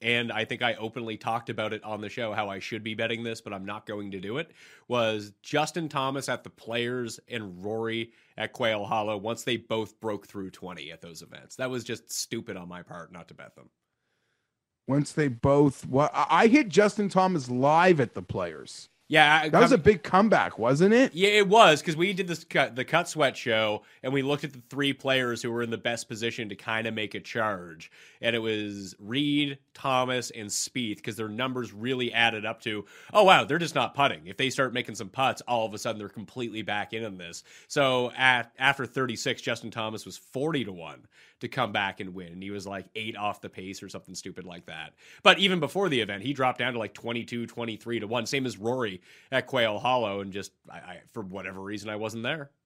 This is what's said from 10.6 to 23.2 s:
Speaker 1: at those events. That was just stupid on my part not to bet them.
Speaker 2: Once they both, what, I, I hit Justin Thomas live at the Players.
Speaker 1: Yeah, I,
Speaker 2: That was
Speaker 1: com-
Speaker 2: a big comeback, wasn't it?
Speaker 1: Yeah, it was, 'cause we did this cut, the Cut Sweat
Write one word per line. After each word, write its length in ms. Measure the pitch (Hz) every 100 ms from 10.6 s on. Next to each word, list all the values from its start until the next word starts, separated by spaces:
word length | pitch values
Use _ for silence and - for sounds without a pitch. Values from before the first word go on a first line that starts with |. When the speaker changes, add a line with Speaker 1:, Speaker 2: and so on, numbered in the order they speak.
| 90 85 73
Speaker 1:
at 80 | 82
those 200 | 85 80
events. 340 | 82 71 - -
That 140 | 127
was 140 | 127
just 260 | 117 110 -
stupid 460 | - - 113 98 92
on 100 | 87
my 140 | 90
part 300 | - 90 85
not 160 | 87 82
to 60 |
bet 200 | - 69
them. 140 | - - _ _ _ _ _ _ _ _ _ _ _ -
Speaker 2:
Once 240 | 139 143
they 160 | - 143
both, 580 | 117 143 143 147 - -
what, 240 | 131 147
I, 140 | 135 147
I 180 | 165 226
hit 200 | 285 226
Justin 400 | 151 208 214 202
Thomas 400 | 185 185 170 123
live 520 | 123 139 160 185 160
at 140 | 117
the 80 | 98
Players. 680 | 90 107 87 76 - - - _ -
Speaker 1:
Yeah, 340 | 151 147 156
I, 60 | 156
Speaker 2:
That 100 | 165
was 100 | 240
Speaker 1:
com- 100 | 240
Speaker 2:
a 20 |
big 200 | 180 208
comeback, 560 | - 185 214 165 87 -
wasn't 360 | 117 143 196
it? 180 | 233 262
Speaker 1:
Yeah, 140 | 160 196
it 180 | 214 196
was, 360 | 220 190 151
'cause 140 | 180 156
we 180 | 190
did 120 | 190 180
this 180 | 165
cut, 300 | - 165 123
the 100 | 117
Cut 240 | 123 160 175
Sweat 280 | 156